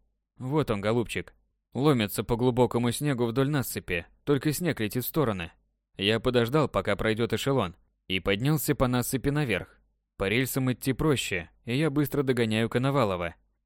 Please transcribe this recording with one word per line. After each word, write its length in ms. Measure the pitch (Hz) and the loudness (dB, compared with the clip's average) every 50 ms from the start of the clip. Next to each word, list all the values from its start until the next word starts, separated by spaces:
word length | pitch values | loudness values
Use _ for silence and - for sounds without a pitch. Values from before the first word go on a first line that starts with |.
| _ _ _ _ _ _ _ | _ _ _ _ _ _ _
Вот 340 | - 127 127 143 156 135 - | -12 -8 -2 -2 0 0 0
он, 120 | 113 101 | -2 -2
голубчик. 520 | 95 104 113 120 113 - - - 85 - - _ _ _ _ _ _ _ | 0 0 0 0 0 -2 -4 -8 -8 -10 -14 _ _ _ _ _ _ _
Ломится 520 | - 113 135 156 143 120 107 101 - - 107 | -4 0 2 4 4 4 2 0 -2 -4 -2
по 100 | - 123 | -2 0
глубокому 560 | 113 123 127 120 120 123 117 - 123 120 120 | 0 2 2 4 4 2 2 2 0 0 0
снегу 360 | 117 - 143 147 139 113 120 | -2 -2 -2 -2 0 0 0
вдоль 220 | 117 113 131 135 139 | 0 0 0 0 0
насыпи, 560 | 151 143 117 - - 107 - - 92 85 80 - _ _ - | 0 -2 -2 -4 -6 -8 -6 -4 -4 -4 -6 -8 _ _ -2
только 280 | - 143 131 - 156 | 0 0 0 0 0
снег 280 | 143 - 175 165 127 - | -2 -2 -2 -2 -2 -2
летит 240 | 110 104 - 127 117 | -2 -4 -2 -4 -6
в 20 | |
стороны. 460 | - - 160 143 117 104 92 85 80 - _ _ _ _ _ _ _ _ | -4 -2 0 0 0 -2 -4 -6 -10 -12 _ _ _ _ _ _ _ _
Я 220 | - 95 101 110 113 | -2 0 2 2 2
подождал, 500 | - 127 120 123 117 113 135 156 143 - | 2 2 2 2 2 2 2 2 2 2
пока 280 | - 101 92 107 101 | 0 0 0 0 0
пройдет 360 | 87 95 110 110 107 117 110 | 0 0 0 0 0 0 0
эшелон, 440 | 113 104 - 135 139 131 101 85 - _ _ _ _ _ _ - | -2 -2 0 0 0 0 0 -2 -4 _ _ _ _ _ _ -4
и 100 | 92 92 | -4 -2
поднялся 560 | - 101 98 101 123 143 160 143 - - 143 | 0 0 0 2 2 0 0 0 0 0 0
по 140 | - 135 123 | 2 2 2
насыпи 400 | 127 123 120 - - 127 - 143 | 2 0 0 0 -2 -2 -2 0
наверх. 500 | 139 147 151 120 101 87 - - - _ _ _ _ _ _ _ _ | 0 0 0 0 -2 -2 -4 -8 -18 _ _ _ _ _ _ _ _
По 120 | - 101 95 | -4 -2 0
рельсам 440 | 104 123 135 120 - 139 131 127 | 0 0 0 0 0 -2 0 0
идти 200 | 123 - - 135 127 | -2 -2 -2 -2 -2
проще, 540 | - 151 160 143 117 - - 98 87 82 - _ _ - | 0 2 2 2 0 0 -4 -4 -6 -6 -8 _ _ -8
и 100 | 117 117 | -4 -2
я 120 | 135 139 143 | 0 0 0
быстро 360 | 135 147 147 - - 143 139 | 0 0 0 0 0 -2 0
догоняю 440 | 131 131 117 120 110 110 110 117 110 | 2 2 2 2 2 2 2 0 0
Коновалова. 680 | - 123 127 139 139 143 120 101 95 87 87 85 - _ _ _ _ _ _ | 0 0 0 2 2 2 2 0 0 -2 -4 -6 -8 _ _ _ _ _ _